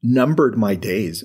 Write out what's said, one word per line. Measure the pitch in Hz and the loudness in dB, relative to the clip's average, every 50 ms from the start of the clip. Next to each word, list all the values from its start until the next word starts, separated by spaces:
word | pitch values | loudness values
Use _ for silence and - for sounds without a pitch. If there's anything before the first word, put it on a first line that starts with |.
| - | 2
numbered | 117 123 131 127 143 156 151 151 127 104 | 2 2 2 2 2 2 2 2 2 2
my | 113 110 101 101 | 0 0 0 -2
days | 90 87 92 90 104 107 85 82 - - | -2 -4 -4 -4 -2 -2 -4 -6 -10 -14